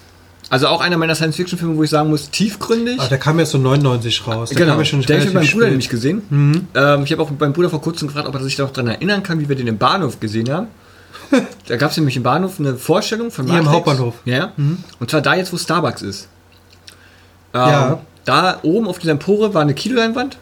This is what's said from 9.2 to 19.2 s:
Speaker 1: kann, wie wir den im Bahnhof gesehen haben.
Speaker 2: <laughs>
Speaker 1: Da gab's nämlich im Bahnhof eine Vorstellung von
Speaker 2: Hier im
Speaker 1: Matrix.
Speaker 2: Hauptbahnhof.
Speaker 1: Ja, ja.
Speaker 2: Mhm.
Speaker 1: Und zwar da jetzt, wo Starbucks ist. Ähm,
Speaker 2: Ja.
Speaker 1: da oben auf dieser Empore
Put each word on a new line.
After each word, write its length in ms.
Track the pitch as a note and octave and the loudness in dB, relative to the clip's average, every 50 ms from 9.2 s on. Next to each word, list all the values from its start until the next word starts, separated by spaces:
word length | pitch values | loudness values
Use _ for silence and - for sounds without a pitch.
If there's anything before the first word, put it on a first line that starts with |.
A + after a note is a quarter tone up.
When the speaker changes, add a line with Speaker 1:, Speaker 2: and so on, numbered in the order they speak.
| G3 | -2
Speaker 1:
kann, 160 | - E3 D#3+ | -2 -2 -2
wie 80 | D3 C#3+ | -2 -2
wir 60 | C#3 | -2
den 120 | C3 A#2+ A#2 | -2 -2 -2
im 100 | A2 G2+ | -2 0
Bahnhof 420 | B2 C3+ F3 G3 E3+ B2 - - | 2 2 2 2 0 -2 -4 -4
gesehen 320 | A2+ G#2+ G2+ A2 A2+ B2+ | -6 -4 -2 -2 -2 -2
haben. 160 | C#3+ F3+ A#3 A3+ - - - - - - - - - - - - | -2 -4 -6 -8 -12 -18 -20 -20 -20 -20 -20 -20 -20 -20 -4 0
Speaker 2:
<laughs> 60 | C4+ B3 - - - - - - | 0 0 0 0 -6 -14 -10 -6
Speaker 1:
Da 100 | A#2 A2 | -4 -2
gab's 180 | C#3 D3 - E3+ | -2 -2 0 0
nämlich 200 | D#3 C3+ B2+ C3 | 0 0 0 0
im 60 | A#2+ | 0
Bahnhof 360 | B2 C3+ E3 F#3+ F#3 F3+ - | 0 0 0 0 -2 -4 -4
eine 160 | D3 C#3 B2+ | -4 -4 -4
Vorstellung 560 | A#2+ - - D#3+ G3+ G#3+ - A3+ A3 A#3 A#3 | -2 0 0 0 0 0 -2 -4 -4 -6 -6
von 140 | - - C3 D#3+ | -6 -6 -2 0
Speaker 2:
Hier 120 | F3 E3+ | 2 2
im 60 | D#3+ | 4
Speaker 1:
Matrix. 220 | D3 D3+ E3+ E3 D#3+ | 4 4 2 2 2
Speaker 2:
Hauptbahnhof. 280 | C#3+ C3 B2+ A#2+ - - - | 0 0 0 -4 -6 -6 -4
Speaker 1:
Ja, 100 | A#2+ B2 C3 | -4 -2 -2
ja. 160 | F3+ - - - | -2 -4 -4 -2
Speaker 2:
Mhm. 220 | C#3+ D3 E3+ F3+ - - - - | -2 0 -2 -2 -6 -12 -12 -10
Speaker 1:
Und 100 | B2 - | -6 -2
zwar 120 | - D#3 | -2 0
da 120 | C3+ C#3 D#3 | 2 2 2
jetzt, 180 | F#3 F#3 F3+ F3 | 0 0 -2 -4
wo 40 | E3 | -6
Starbucks 440 | - - D#3+ F3 D#3 B2 - - - | -4 -2 -2 0 0 -2 -4 -6 -8
ist. 240 | G2 F#2+ - - - _ _ _ _ _ _ _ _ _ _ _ - - - - - - - - - _ _ _ _ - | -10 -10 -10 -14 -18 _ _ _ _ _ _ _ _ _ _ _ -20 -20 -20 -20 -20 -20 -20 -20 -20 _ _ _ _ -2
Ähm, 60 | B2 | 0
Speaker 2:
Ja. 380 | B2+ C3 C#3+ C#3+ C3 C3 D#3 - - - - _ - | 2 4 4 4 2 2 0 -2 -6 -12 -20 _ -4
Speaker 1:
da 340 | B2+ C3 D3+ F3 F#3 E3 - - | 0 0 2 2 2 0 0 0
oben 240 | D3+ F3 A3+ A3+ F#3+ | 0 0 2 0 -2
auf 120 | F3+ - | -4 -4
dieser 140 | - D#3+ D3+ | -2 -2 -2
Empore 400 | C#3+ | 0